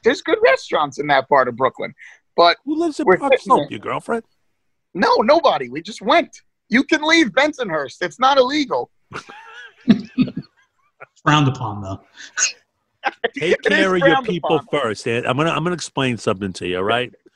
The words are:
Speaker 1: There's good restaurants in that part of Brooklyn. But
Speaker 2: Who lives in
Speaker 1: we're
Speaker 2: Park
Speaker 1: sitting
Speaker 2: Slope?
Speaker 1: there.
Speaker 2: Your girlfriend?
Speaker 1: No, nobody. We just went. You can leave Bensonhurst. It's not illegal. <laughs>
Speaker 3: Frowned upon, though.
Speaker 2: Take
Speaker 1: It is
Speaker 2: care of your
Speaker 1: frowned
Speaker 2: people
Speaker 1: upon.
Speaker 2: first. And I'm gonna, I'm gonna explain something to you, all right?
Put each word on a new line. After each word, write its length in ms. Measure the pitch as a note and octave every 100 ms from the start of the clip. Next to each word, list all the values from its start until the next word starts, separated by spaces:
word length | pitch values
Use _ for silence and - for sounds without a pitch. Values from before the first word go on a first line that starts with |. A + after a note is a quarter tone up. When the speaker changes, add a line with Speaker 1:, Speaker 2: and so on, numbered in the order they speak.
Speaker 1:
There's 160 | A3+ C#4
good 160 | - G#4+
restaurants 560 | A#4 C5 - F3 D3 B2+
in 80 | D3
that 200 | C#3 C3
part 200 | C#3+ B2+
of 80 | A#2
Brooklyn. 380 | B2+ - G2+ - - - _ -
But 200 | - - C4
Speaker 2:
Who 120 | D#4
lives 220 | E4+ D4
in 60 | D4
Speaker 1:
we're 100 | F#4
Speaker 2:
Park 160 | C#4
Speaker 1:
sitting 100 | C4+
Speaker 2:
Slope? 160 | - B3
Speaker 1:
there. 80 | F#3+
Speaker 2:
Your 100 | A2+
girlfriend? 440 | G#2 C3 - A#3 - _ _ _ _ _ _
Speaker 1:
No, 200 | F3 G#3+ B4
nobody. 480 | A3+ D#4+ C4 D#3+ B2
We 100 | C3+
just 180 | E3+ -
went. 340 | G3+ E4 - - _ _ _
You 160 | A3+
can 180 | D4 D#4
leave 260 | D4+ E4 C#4
Bensonhurst. 680 | B3 D4+ D4 A3 D#3 C#3 -
It's 200 | B3 -
not 180 | C4 C#4
illegal. 520 | B3+ D4 C#4 C3+ A#2+ _ _
<laughs> 80 | - - - - A#4+ B4 _ - G#3 - - - - - _ _ _ _ _ C3+ _
Speaker 3:
Frowned 260 | D3+ D3+ C#3
upon, 340 | - A2+ G2+
though. 180 | F#2+ F#2+ _ - - - - - _ _ _ _ - - - -
Speaker 2:
Take 160 | E3+ -
Speaker 1:
It 80 | -
is 60 | G3+
Speaker 2:
care 160 | F#3+
of 40 | F#3
your 100 | -
Speaker 1:
frowned 160 | C4+ A#3
Speaker 2:
people 300 | F3 D#3 D#3+
Speaker 1:
upon. 240 | - D3
Speaker 2:
first. 260 | B2 G#2 -
And 200 | A#2 C3
I'm 100 | B2+
gonna, 140 | D#3+
I'm 120 | D3
gonna 100 | E3
explain 420 | F3 - - C3 A#2
something 360 | - G2 G2+
to 120 | F2 F2+
you, 100 | F2+
all 60 |
right? 280 | G2 A#2 B2 _ _